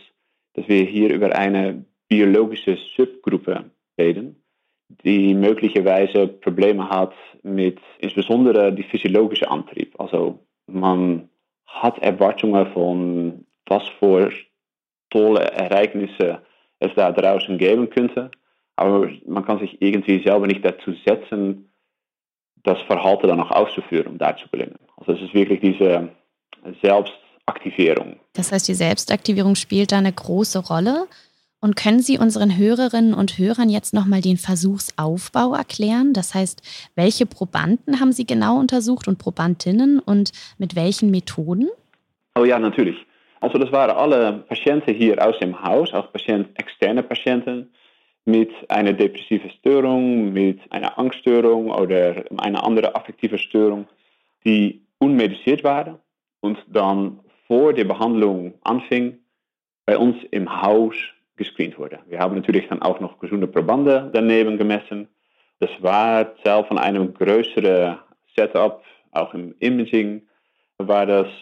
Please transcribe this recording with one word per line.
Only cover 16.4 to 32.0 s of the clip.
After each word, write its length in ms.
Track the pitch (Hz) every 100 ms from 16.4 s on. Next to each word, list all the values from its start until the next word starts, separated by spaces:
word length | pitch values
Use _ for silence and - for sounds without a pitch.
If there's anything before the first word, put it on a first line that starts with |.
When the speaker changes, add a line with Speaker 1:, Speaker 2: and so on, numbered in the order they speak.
| _ _ _ _
Speaker 1:
es 120 | 98
da 180 | - 92
draußen 460 | 90 95 98 - 90
geben 320 | 92 110 117
könnte, 400 | 131 123 123 127 - _ _ _ -
aber 340 | 95 98 98 73 -
man 180 | 98
kann 140 | 95 104
sich 220 | 98 -
irgendwie 420 | 98 101 101 95
selber 240 | 98 101 101
nicht 180 | 98
dazu 280 | 92 - - 85
setzen, 680 | - 110 - 104 98 98 - _ _ _ _ _ _ _ _ _
das 180 | - 92
Verhalten 460 | - 90 95 98 95
dann 120 | 87
auch 100 | 80
auszuführen, 560 | - 107 - - 82 -
um 120 | -
da 180 | 76 -
zu 120 | -
gelangen. 300 | - - - _ _
Also 160 | -
es 100 | 90
ist 120 | 92
wirklich 260 | 101 98 95
diese 480 | 98 95 95 87 85 - _ _ _ - - -
Selbstaktivierung. 1400 | 101 101 101 - _ _ - - - - 90 - - - _
Speaker 2:
Das 180 | - 175
heißt, 160 | 190 -
die 60 |
Selbstaktivierung 800 | 185 165 - - 208 - 202 196
spielt 380 | 196 - 196 202
da 60 | 196
eine 140 | 190
große 460 | 185 - 180 214 185
Rolle. 480 | 180 165 202 294 370 - _ _ _ _
Und 140 | 208 202
können 240 | 208 233